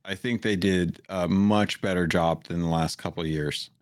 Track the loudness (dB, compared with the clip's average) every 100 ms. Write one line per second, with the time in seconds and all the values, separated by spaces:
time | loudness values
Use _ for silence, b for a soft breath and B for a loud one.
0 | -10 -6 -4 -2 0 0 2 2 0 -4
1 | -8 -4 0 4 4 4 2 -2 -2 0
2 | 2 2 2 0 -4 -4 0 0 0 -4
3 | -8 -6 -4 -2 -4 -6 -10 _